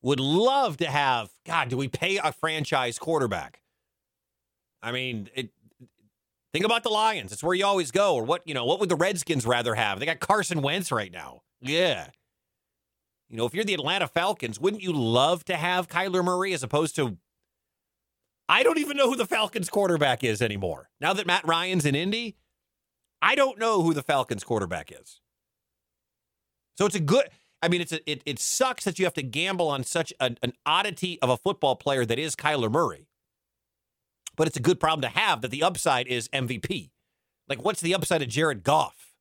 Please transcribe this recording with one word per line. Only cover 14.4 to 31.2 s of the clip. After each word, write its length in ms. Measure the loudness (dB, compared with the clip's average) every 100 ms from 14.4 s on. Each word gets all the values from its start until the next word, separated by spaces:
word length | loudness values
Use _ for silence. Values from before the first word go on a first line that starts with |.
| -6 -2
wouldn't 220 | -2 -2
you 100 | -4
love 540 | 0 2 4 4 2 -2
to 100 | -4
have 320 | 0 -2 0
Kyler 380 | -2 0 0 2
Murray 260 | 0 0
as 120 | -2
opposed 320 | 0 0 0 0
to, 220 | -4 -4 _ _ _ _ _ _ _ _ _ _ _ _ 0
I 140 | 4
don't 160 | 4 2
even 180 | 0 2
know 100 | 2
who 80 | 2
the 120 | 0
Falcons 420 | 0 -2 -2 -2
quarterback 540 | 0 2 4 4 2
is 180 | 0 0
anymore. 480 | 0 0 -4 -6 -12 _
Now 140 | -2
that 140 | 0 2
Matt 180 | 2 2
Ryan's 400 | 0 2 0 2
in 80 |
Indy, 440 | 0 0 -4 -6 -12 _ _ _ _ _ _ _ _
I 140 | 2 4
don't 240 | 2 2
know 240 | 2 4
who 100 | 4
the 80 | 0
Falcons 420 | 2 0 0 -4
quarterback 480 | -2 -2 -2 -6 -8
is. 300 | -18 -20 -20 _ _ _ _ _ _ _ _ _ _ _ _ _ _ _ 0
So 120 | 0
it's 80 | 2
a 40 |
good, 300 | 2 2 2 _ _ _
I 40 | 0
mean, 140 | 0
it's 100 | -2
a, 180 | -6 -6
it, 120 | -8 -6
it 140 | -6
sucks 460 | -4 0 0 0 -4
that 120 | 0
you 80 | -2
have 80 |
to 80 | -2
gamble 480 | -6 -4 -2 0 0
on 140 | -2
such 280 | -2 -2 -4 -2
an, 200 | -2 -2
an 120 | -6 -4 0
oddity 560 | 0 0 -4 -6 -2